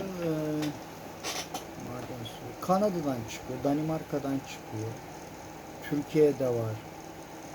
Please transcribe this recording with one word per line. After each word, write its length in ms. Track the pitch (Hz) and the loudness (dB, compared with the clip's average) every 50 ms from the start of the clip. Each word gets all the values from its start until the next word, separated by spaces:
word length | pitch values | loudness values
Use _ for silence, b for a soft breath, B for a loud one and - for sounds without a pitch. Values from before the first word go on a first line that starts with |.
| 196 190 185 175 170 | -2 -4 -2 0 0
e, 60 | 165 156 156 156 151 151 151 151 151 147 - - - - - - - - - - - - - - - - - - - - 123 123 120 | 2 2 2 2 2 0 0 0 0 -2 -4 -8 -10 -10 -10 -12 -12 -10 -8 -6 -4 -4 -4 -4 -4 -6 -8 -8 -8 -10 -10 -8 -8
maden 360 | 120 123 120 123 127 123 117 | -6 -6 -6 -8 -8 -8 -8
suyu 360 | - - - 123 120 117 - | -8 -8 -8 -10 -10 -8 -6
Kanada'dan 560 | - - 185 196 208 214 180 170 147 143 131 117 113 - | 2 4 4 6 6 4 4 2 2 2 0 0 -2 -4
çıkıyor, 280 | - - - - 127 127 135 | -6 -6 -6 -6 -4 0 2
Danimarka'dan 720 | 143 143 151 156 160 160 156 - - 151 139 131 139 135 135 | 4 4 4 4 2 0 0 0 -2 -2 0 0 0 0 0
çıkıyor. 520 | - - - - - - 117 110 110 113 113 - - - - - - - - - - - - - - - - - - - | -2 -4 -8 -10 -10 -6 -4 -4 -4 -4 -4 -6 -8 -10 -12 -12 -12 -12 -12 -12 -12 -12 -12 -12 -12 -12 -10 -10 -4 0
Türkiye'de 560 | 151 147 143 - - 156 151 147 135 123 135 | 0 0 0 4 8 10 10 10 10 6 4
var. 300 | 127 120 117 113 113 110 107 - - - - - - - - - - - - - - | 4 4 4 2 2 0 -2 -6 -8 -10 -12 -12 -12 -12 -12 -12 -12 -12 -12 -12 -12